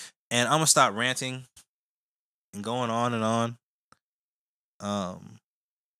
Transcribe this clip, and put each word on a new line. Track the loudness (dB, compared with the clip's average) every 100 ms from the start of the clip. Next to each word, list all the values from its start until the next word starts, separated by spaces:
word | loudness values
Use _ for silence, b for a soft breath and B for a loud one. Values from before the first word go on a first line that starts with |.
| B _ _
And | 0 2
I'm | 2
gonna | 4
stop | 6 4 4
ranting | -2 -2 -6 -8 -14 -20 _ _ _ _ _ _ _ _ _
and | -10
going | -6 -2 0
on | 0 0
and | 0
on. | 0 0 0 -4 _ _ _ -20 _ _ _ _ _ _ _ _
Um, | -6 -4 -6 -10 -18 -20 _ _ _ _ _